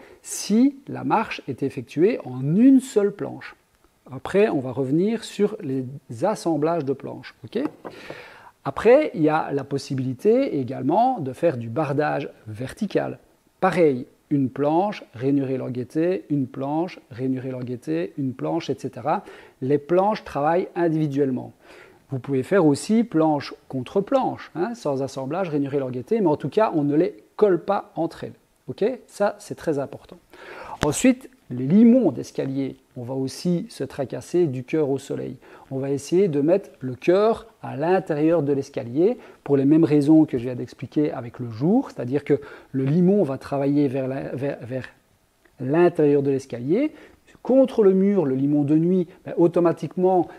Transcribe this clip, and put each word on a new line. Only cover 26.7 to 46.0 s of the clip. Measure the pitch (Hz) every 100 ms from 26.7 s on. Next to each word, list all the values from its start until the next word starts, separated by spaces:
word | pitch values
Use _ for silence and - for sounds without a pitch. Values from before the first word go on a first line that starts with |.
on | 160
ne | 143
les | 147 185 - _ -
colle | 208 170
pas | - 202 - -
entre | 160 -
elles. | - 117 _ _ -
Ok ? | 131 208 254 -
Ça, | - 202 -
c'est | -
très | - - 139
important. | 131 - - - _ - - - - -
Ensuite, | 151 - 254 254 - _ _
les | 127 131
limons | 196 233 254 196
d'escalier, | 120 160 - 139 135 131 131 _ 131
on |
va | 120
aussi | 135 131 - 180 175 226
se | -
tracasser | 135 - 135 135 - 175 170
du | 131
cœur | 123 160 139
au | 135
soleil. | - 135 131 131 - - -
On | 131
va | 139
essayer | 139 - 175 196
de | 143
mettre | 147 196 - -
le | 127
cœur | 123 - 185 214 220 - _
à | 127 127
l'intérieur | 160 185 - 147 156 170
de | 143
l'escalier | 139 135 - 117 131 190 247 - -
pour | - 139
les |
mêmes | 135 160
raisons | 156 147 143 160 151
que | 131
je |
viens | 123
d'expliquer | 127 127 - 123 156 151
avec | 139 120 -
le | 120
jour, | 110 151 240 -
c'est-à-dire | - 123 139
que | - 143 - - -
le | 131
limon | 135 160 175 202
va | 147 135
travailler | - 139 139 143 143
vers | 131 131
la, | 135 151
vers, | 135 139 -
vers | 117 131 - _ _ _ _ _ _ _
l'intérieur | 131 156 175 -